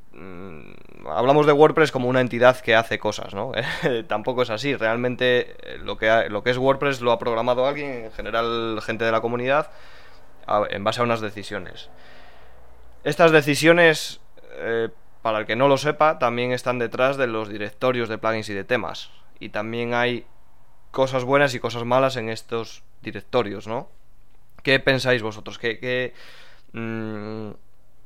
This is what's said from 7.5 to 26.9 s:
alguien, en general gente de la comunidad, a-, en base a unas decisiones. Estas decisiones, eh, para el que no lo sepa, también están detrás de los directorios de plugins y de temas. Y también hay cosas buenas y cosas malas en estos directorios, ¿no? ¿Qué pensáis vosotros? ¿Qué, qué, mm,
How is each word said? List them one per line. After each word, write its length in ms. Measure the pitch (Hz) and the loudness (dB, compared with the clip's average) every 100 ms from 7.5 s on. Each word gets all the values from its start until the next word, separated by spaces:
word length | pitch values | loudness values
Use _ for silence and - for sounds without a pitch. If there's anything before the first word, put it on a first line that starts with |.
| 123 131 | 2 2
alguien, 380 | 147 143 123 | 0 -6 -8
en 80 | 110 | -10
general 680 | - 104 113 117 117 113 107 | -10 -4 -2 0 0 -2 -4
gente 240 | - 110 113 | -4 -2 2
de 60 | |
la 100 | 113 | 2
comunidad, 480 | 117 120 127 143 156 - - - - - - - - | 0 -2 2 0 0 -8 -16 -16 -16 -16 -16 -14 -2
a-, 200 | 104 104 | 0 0
en 160 | 98 | 0
base 160 | 104 117 | -2 0
a 40 | |
unas 180 | 120 117 | 0 0
decisiones. 680 | 107 101 95 104 85 80 - - - - - - - - - - - - | -2 -8 -10 -10 -10 -14 -16 -16 -16 -16 -16 -16 -16 -16 -16 -16 -16 -8
Estas 280 | - 147 165 | -6 6 8
decisiones, 880 | 156 143 135 156 170 165 151 - - - - - 64 | 8 6 4 6 8 8 6 -2 -10 -16 -18 -16 -10
eh, 320 | 92 113 113 - - - | -4 -2 -2 -6 -16 -6
para 160 | 117 110 | -2 -2
el 80 | 107 | -2
que 100 | 110 | 2
no 100 | 139 | 4
lo 120 | 135 | 4
sepa, 400 | 147 147 156 160 | 2 2 2 4
también 340 | 123 120 123 | 0 0 -2
están 260 | 127 127 123 | -2 -2 -2
detrás 380 | 113 - 127 139 | -2 2 2 2
de 100 | 123 | 0
los 220 | 110 107 | -2 -4
directorios 640 | 104 104 - 127 123 110 | -6 -8 -2 0 0 -2
de 80 | 110 | -2
plugins 320 | 110 113 107 | 0 0 -2
y 20 | |
de 120 | 98 | -6
temas. 440 | 92 123 85 - - - - - | -2 -2 -2 -8 -12 -14 -16 -14
Y 80 | 104 | -8
también 460 | 107 110 117 120 | -6 -6 -4 -2
hay 320 | 120 123 120 - - - - - - - | 2 2 0 -8 -16 -16 -16 -16 -16 -8
cosas 340 | - 131 131 | 0 0 0
buenas 300 | 123 139 143 | 2 4 4
y 40 | 123 | 2
cosas 280 | 117 117 117 | -4 -4 2
malas 300 | 127 135 123 | 4 4 0
en 120 | 113 | -4
estos 540 | 113 - 117 107 - - - | -8 -6 -6 -6 -12 -16 -12
directorios, 640 | - 104 - 123 104 98 107 | -10 -10 -2 0 0 -4 -6
¿no? 240 | 117 180 - - - - - - - | -8 -8 -14 -16 -16 -14 -16 -16 -6
¿Qué 180 | - 135 | 2 4
pensáis 400 | - 131 127 123 | 4 2 4 2
vosotros? 360 | 110 107 101 101 | 0 -6 -10 -6
¿Qué, 200 | 117 107 | -4 -4
qué, 360 | 127 127 127 - - - - - - | -2 -2 -2 -8 -16 -16 -16 -16 -14
mm, 800 | 113 113 | -8 -6